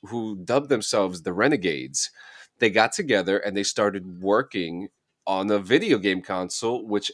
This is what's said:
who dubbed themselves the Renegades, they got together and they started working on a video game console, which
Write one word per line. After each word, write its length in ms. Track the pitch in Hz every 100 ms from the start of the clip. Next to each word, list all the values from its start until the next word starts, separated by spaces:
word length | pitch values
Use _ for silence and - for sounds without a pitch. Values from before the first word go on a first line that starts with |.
who 320 | - 117 110 98
dubbed 320 | 87 127 143
themselves 540 | 123 - 113 95 90
the 100 | 85
Renegades, 800 | 87 127 120 90 71 67 - - - - - - _
they 120 | 113
got 220 | 101 113
together 460 | - 156 104 92 98
and 180 | 101 101
they 80 |
started 580 | 101 - 104 98 92 90
working 640 | 95 107 135 104 82 87 101 _ _ _ -
on 240 | 95 101
a 80 | 104
video 400 | 92 143 214 120
game 240 | 98 92
console, 640 | - 92 92 - 117 123 107
which 240 | 104 -